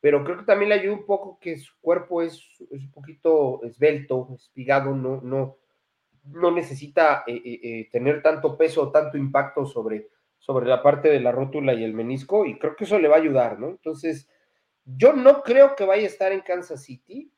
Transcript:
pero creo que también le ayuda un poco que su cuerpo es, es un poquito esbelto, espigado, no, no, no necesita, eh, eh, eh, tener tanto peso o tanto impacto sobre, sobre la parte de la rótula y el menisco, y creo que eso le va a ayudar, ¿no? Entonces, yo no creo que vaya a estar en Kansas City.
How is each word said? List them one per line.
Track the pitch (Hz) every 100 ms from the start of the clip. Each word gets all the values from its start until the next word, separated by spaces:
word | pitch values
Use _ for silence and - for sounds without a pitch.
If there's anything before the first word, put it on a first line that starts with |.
pero | 147 143
creo | 139 -
que |
también | - 202 208
le |
ayuda | 208 190
un | 208 -
poco | 196 190 -
que | 175 151
su | - _
cuerpo | 165 175 175 175
es, | 165 147 _ _ 180
es | 139
un | 135
poquito | - 143 151 165 160 135 127
esbelto, | 117 117 147 147 139 131 127
espigado, | 127 _ - 131 139 135
no, | 135 127 135
no, | 123 135 135 135 _ _ _ _ _ _
no | 139 156 175
necesita, | 175 147 135 147 185 160 139 -
eh, | 120
eh, | 123 120
eh, | 120 113 110
tener | 120 127 147
tanto | 151 156 147 135
peso | 160 160
o | 139
tanto | 147 147 143
impacto | 135 139 143 -
sobre, | 127 120 110 107 - _ _ _
sobre | - 131 120
la | 135
parte | 143 143 156
de | 143
la | 123
rótula | 120 135 151 139
y | 120
el | 113
menisco, | 110 113 135 131 202
y | 190 -
creo | - -
que |
eso | 202 202
le | 156
va | 156
a |
ayudar, | 156 135 117 104
¿no? | 135
Entonces, | 185 156 156 165 147 _ _ _ _ _ _
yo | - 131 240
no | 302 254 277
creo | 277 254 277
que | 277 196
vaya | 196
a | 214
estar | - 190
en | 196
Kansas | 190 180 175 156
City. | - 127 _ 220 302